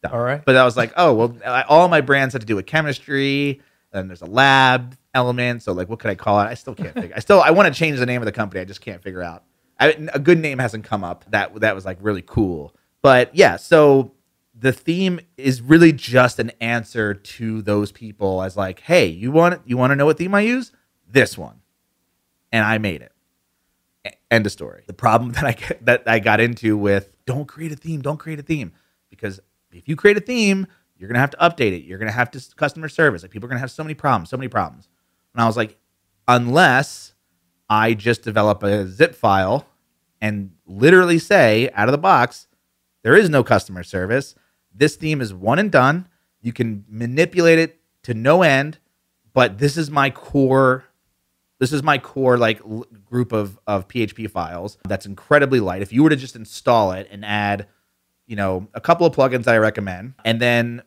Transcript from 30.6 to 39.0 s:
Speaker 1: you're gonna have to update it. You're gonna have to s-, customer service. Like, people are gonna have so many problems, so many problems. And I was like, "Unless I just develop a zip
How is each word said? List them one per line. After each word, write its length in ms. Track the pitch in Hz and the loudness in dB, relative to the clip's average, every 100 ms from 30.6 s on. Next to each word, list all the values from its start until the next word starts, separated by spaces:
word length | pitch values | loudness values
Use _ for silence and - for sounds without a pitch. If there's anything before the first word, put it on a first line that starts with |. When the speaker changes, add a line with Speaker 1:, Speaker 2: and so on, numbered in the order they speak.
| 190 _ _ _ | -6 _ _ _
Speaker 1:
you're 120 | 95 | -4
gonna 100 | 120 | -2
have 120 | 135 | -2
to 60 | - | 0
update 340 | 170 160 113 | 0 2 -4
it. 120 | 90 | -4
You're 140 | 71 95 | -12 -10
gonna 140 | 110 | -8
have 180 | 110 120 | -4 -4
to 60 | 135 | -6
s-, 160 | - | -20
customer 340 | _ 151 160 156 | _ -6 -6 -10
service. 340 | - 151 90 | 0 0 0
Like, 80 | 90 | -12
people 160 | 104 120 | -16 -10
are 20 | |
gonna 100 | 123 | -10
have 120 | 127 | -10
so 120 | - | -12
many 120 | 156 151 | -14 -6
problems, 340 | 147 113 80 | -2 -2 -4
so 80 | 127 | -10
many 120 | 131 | -6
problems. 380 | 107 82 64 _ _ _ _ _ | -4 -6 -10 _ _ _ _ _
And 80 | 120 | -2
I 60 | 113 | -2
was 100 | 110 | 0
like, 220 | 107 _ _ _ _ _ - | -6 _ _ _ _ _ 0
"Unless 880 | 123 120 143 156 127 139 - - _ _ _ _ _ _ | 0 2 2 4 2 -2 -12 -20 _ _ _ _ _ _
I 260 | 107 113 113 | 0 2 0
just 260 | 110 117 | -2 -2
develop 400 | 117 107 104 98 | -2 0 2 0
a 260 | 101 104 95 | 0 -2 -4
zip 280 | 98 | 0